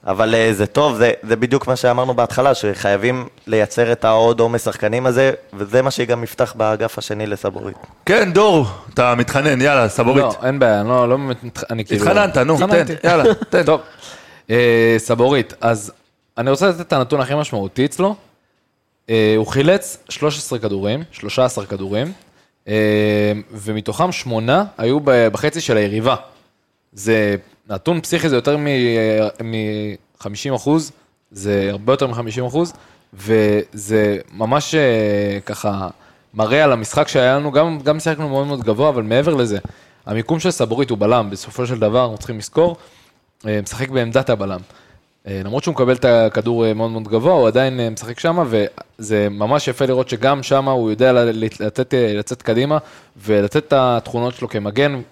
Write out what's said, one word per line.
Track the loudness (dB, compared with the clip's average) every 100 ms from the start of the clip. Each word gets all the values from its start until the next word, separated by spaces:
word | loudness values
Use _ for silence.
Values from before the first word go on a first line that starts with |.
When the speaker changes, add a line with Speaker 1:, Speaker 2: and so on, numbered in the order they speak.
| -4
Speaker 1:
אבל, | 0 2
אה, | 4 2
זה | 2 0
טוב, | 2 0 4
זה, | 2 2
זה | -2 0
בדיוק | 2 0 0
מה | 0
שאמרנו | 2 2 0
בהתחלה, | 0 0 2 2
שחייבים | 2 -2 -2 0 0 0 -2 -8 _ -2
לייצר | 0 0 0 0
את | 2
העוד | 2 4 4 4
עומס | 0 0
שחקנים | -4 -4 -2 0 0
הזה, | 2 2 0 -10
וזה | -10 0 0
מה | 0
שגם | -2 -2 -2
יפתח | -4 -4 -4 0
באגף | -2 0 -4 -6
השני | -8 -8 -6
לסבורית. | -4 -6 -8 -12 -14 -20 _ 0
Speaker 2:
כן, | 2 2
דור, | 4 4 4 2 -6 -8
אתה | 0 2
מתחנן, | 2 0 0 0 2
יאללה, | 2 4 2
סבורית. | 2 2 4
Speaker 3:
לא, | 2 0
אין | -4 2
בעיה, | 2 4
לא, | 2 2 2
לא | 0
באמת | -2 -8
מתח-, | -10 -12 -8
אני | -8
כאילו | -2 0
Speaker 2:
התחננת, | 2 2 2 2
נו, | 2
Speaker 3:
התחננתי. | 2 4 2 2 -2
Speaker 2:
תן, | 2
יאללה, | 4 4 2 0
תן. | 2
Speaker 3:
טוב, | 4 2 0 -20 -20 -20 -20 -20 -2
אה, | 2 4 6 4 4
סבורית, | 2 2 4 2 -2 -2
אז | -2 -2 -6 -18 _ _ _ -4
אני | -2
רוצה | 2 2
לתת | 0
את | -2
הנתון | -2 0 0
הכי | 0
משמעותי | -2 -2 -4 -4 -2
אצלו, | -2 0 -2 -2 _ _ _ _ _ _ _ _ -2
אה, | 2 4 2
הוא | 0
חילץ | 0 2 2 -2 -16 -16
שלוש | -4 -4 -4
עשרה | -6 -4
כדורים, | -4 -2 -2 -4 -8
שלושה | -12 -6 0
עשר | 0 -2
כדורים, | -8 -8 -4 -4 -4 -8 _ _ _ _ -4
אה, | 0 2 2 2 2 0 -2 -8
ומתוכם | -12 -8 -6 -6 -2 -2
שמונה | -2 -6 -4 0 0 0 -4
היו | -2 0
ב-, | 2 4 4
בחצי | 0 -4 -4
של | -2 0
היריבה. | 0 0 -2 -2 -6 _ _ _ _ _ _
זה | -8 0 2 2 -2 _ _ -12
נתון | -6 -4 -4
פסיכי, | -2 -2 0
זה | 0
יותר | 0 -2
מ-, | 0
אה, | 0 0 2 2 2 0 -4 -8 -6 -4 -6 -8 -10 _ _
מחמישים | -14 -10 -6
אחוז, | -4 0 0 -2 _ _ _ _
זה | -8 -2 0 -2
הרבה | -4 -2
יותר | 0 0
מחמישים | -4 -8 -6
אחוז, | -4 -4 -4 -8 -20 _ _
וזה | -16 0 2 4 2 -2 -12 -2 0 2 -2 -8
ממש, | -8 0 0 0
אה, | 0 2 2 0 0 -2 -4 -8
ככה | -6 -4 -4 -8 -12 _ _ _
מראה | -4 0 4
על | 4
המשחק | 2 0 -2 0
שהיה | 2 2 2
לנו, | 0
גם, | 2 2 0
גם | -2 -2
שיחקנו | -2 -4 -2
מאוד | -2 -2
מאוד | -4
גבוה, | -2 2 2
אבל | 0
מעבר | 0 2 2
לזה, | 0 0 -2 -6 -20 _ _ -6
המיקום | -6 -2 -2
של | -2
סבורית | -2 -2 0 -2
הוא | 0
בלם, | 2 2 0
בסופו | -8 -12 -8 -6
של | -2
דבר, | 0 2
אנחנו | 0 -4
צריכים | -10 -12
לזכור, | -4 0 0 -2 -18 _ _ _ _ _ -4
אה, | -4
משחק | -4 -8 -4
בעמדת | -2 0 0 0
הבלם. | -2 -2 -8 -12 -20 _ _ _ _ -10
אה, | -8
למרות | -6 -4
שהוא | -4
מקבל | 0 0
את | 2
הכדור, | 4 4 4 0 -2 0 0
אה, |
מאוד | 0 -4
מאוד | -6 -2
גבוה, | 0 2
הוא | 4 4
עדיין, | 2 0 -2
אה, | -4
משחק | -6 -12 -6
שמה, | -2 -2 0 0 -2 -6 -20 -16
וזה | -2 0 0
ממש | -2 0 0 -2
יפה | -2 0
לראות | 0 -2
שגם | -2 0 0
שמה | 0 0 2
הוא | 0 0
יודע | 2 4
ל-, | 4
ל-, | 2 0 -4 -4
לתת, | -6 -4 -2
אה, | 0 0
לצאת | -2 -6 -8
קדימה, | -2 0 2 -2 -4 -20 _ -14
ולתת | 0 0 2 -2
את | 2 2
התכונות | 2 0 -2 -4 -4
שלו | -6 -8
כמגן | -6 -4 0 0 -2 -12